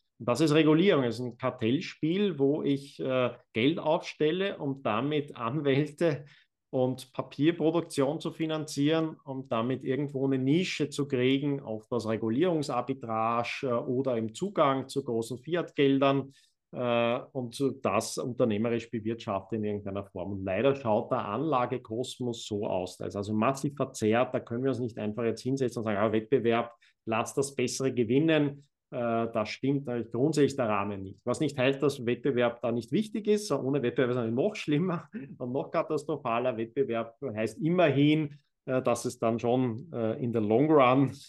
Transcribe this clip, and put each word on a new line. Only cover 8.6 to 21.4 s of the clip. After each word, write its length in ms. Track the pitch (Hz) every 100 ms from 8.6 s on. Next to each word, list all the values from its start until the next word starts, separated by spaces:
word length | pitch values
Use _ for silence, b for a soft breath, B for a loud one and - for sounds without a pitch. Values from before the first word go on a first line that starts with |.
| 151 - 143 160 160 156 -
um 240 | 135 131
damit 340 | 113 120 131
irgendwo 420 | 135 131 143 139 135
eine 120 | 135
Nische 520 | 131 160 180 - 143
zu 160 | - 143
kriegen 520 | 127 127 139 143 139
auf 260 | 123 110 -
das 180 | 120 107
Regulierungsarbitrage, 1600 | 113 110 117 180 165 143 123 120 135 120 110 113 117 120 - 139
äh, 60 |
oder 440 | 120 143 127 135 117
im 160 | 113
Zugang 540 | 110 190 202 143 135 135
zu 160 | 139
großen 340 | 135 113 113 120
Fiat-Geldern, 960 | - 170 165 - 139 139 139 139 139 B B _ _
äh, 460 | 143 123 117 117 123 -
und 280 | 135 123 - 139 113
das 360 | 107 98 107 -
unternehmerisch 720 | 127 120 123 104 117 117 110
bewirtschaften 680 | 117 107 113 117 98 - 110
in 80 | 104
irgendeiner 400 | 104 101 98 98
Form. 260 | 92 90
Und 140 | 98 95
leider 280 | 92 131
schaut 380 | 139 123 107 117
der 140 | 127 104
Anlagekosmos 1200 | 107